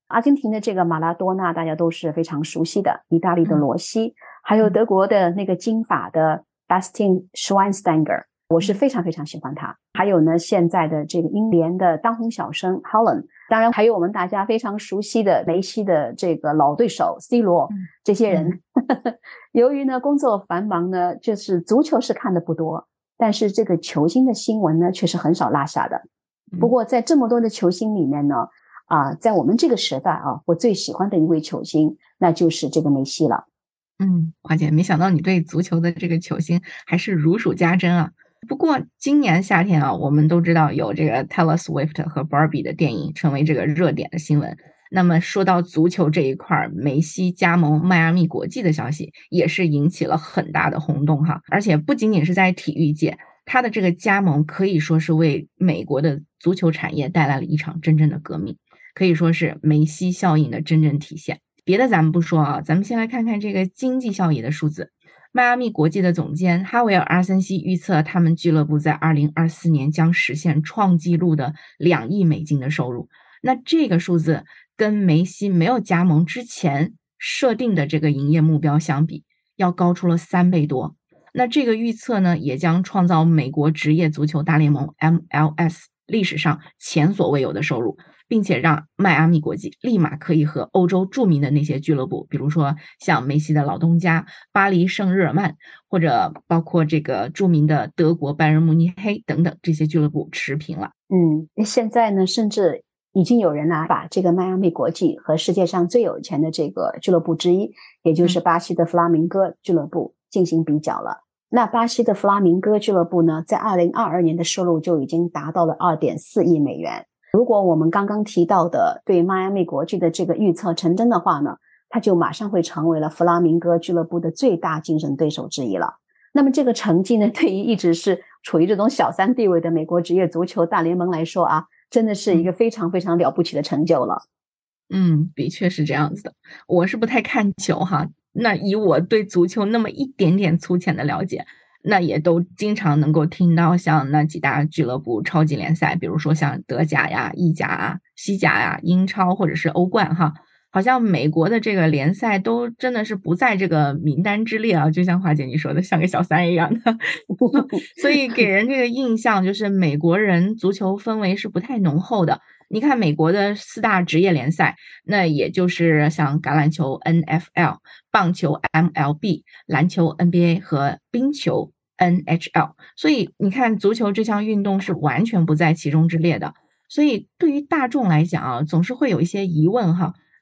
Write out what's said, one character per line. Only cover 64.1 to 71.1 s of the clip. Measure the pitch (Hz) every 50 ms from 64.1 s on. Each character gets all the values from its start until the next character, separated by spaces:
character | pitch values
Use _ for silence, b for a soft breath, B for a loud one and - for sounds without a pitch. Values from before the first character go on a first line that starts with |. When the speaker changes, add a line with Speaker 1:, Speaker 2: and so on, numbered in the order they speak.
| 190
Speaker 2:
效 | - 185 165
益 | 151 120
的 | 110 135 151
数 | - 160 151
字。 | 151 - - - _ _ b b b b b b b
迈 | 247 247
阿 | 240 247
密 | 247 247 220
国 | 220 - 151 165
际 | 156 202
的 | 185 180 170
总 | 170 - - 143
监 | 165 185 180 170 175 190
哈 | - - 240 247
维 | 220 196
尔· | 175 -
阿 | - 165 180 180
森 | 185 190 190 185
西 | - 190 175
预 | - 175 185
测， | 175 - - 185 151 156
他 | - - 180
们 | 170 160 165
俱 | 160 - 175 156
乐 | 156 147
部 | 151 151 147
在 | 151 156 147
二 | - - 165 160
零 | 147 147 151 151
二 | 165 165 165
四 | 160 - - 170
年 | 160 143 131 147
将 | 151 - 160 165 175
实 | - - - 143
现 | 151 - 175 - 151 151
创 | - - 226 208 185 175
纪 | 165 151 175